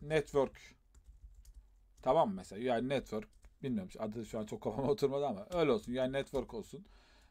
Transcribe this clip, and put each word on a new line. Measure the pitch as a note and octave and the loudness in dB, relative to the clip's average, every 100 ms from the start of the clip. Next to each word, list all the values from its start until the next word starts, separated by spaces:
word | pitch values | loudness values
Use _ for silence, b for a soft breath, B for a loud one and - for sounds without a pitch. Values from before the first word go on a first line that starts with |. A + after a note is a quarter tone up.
network. | D3 D#3 C#3+ C#3+ B2+ - - - _ - - - - - - - - _ _ _ | 0 0 2 2 2 0 -20 -20 _ -20 -20 -20 -20 -20 -20 -20 -20 _ _ _
Tamam | B2+ D3 C#3 | 4 6 4
mı? | |
Mesela | F#2+ F2+ F#2+ B2 | 2 -8 -4 0
U | A#2 | 0
I | B2+ | 2
network. | C3+ - A2 G#2+ - - - | 0 -2 -6 -6 -14 -20 -8
Bilmiyorum | C#3 A2+ F#2 - | -4 -2 -4 -6
adı | A2 A2+ G#2+ | -6 -6 -6
şu | A#2 | -6
an | G#2+ | -6
çok | A2+ | -4
kafama | A#2+ A2 C#3 | -4 0 0
<laughs> | |
oturmadı | C#3+ C#3+ C#3 C#3+ | 2 2 2 -2
ama | G2 G2+ | -2 -4
öyle | F3+ D3+ | 2 4
olsun. | A2+ A2+ | 4 2
U | B2+ | -2
I | C3 | 0
network | C#3 C3+ C#3 A2+ | 0 -2 -4 -4
olsun. | A#2 G2 C#3 G3 b b b b | -8 -10 -14 -18 b b b b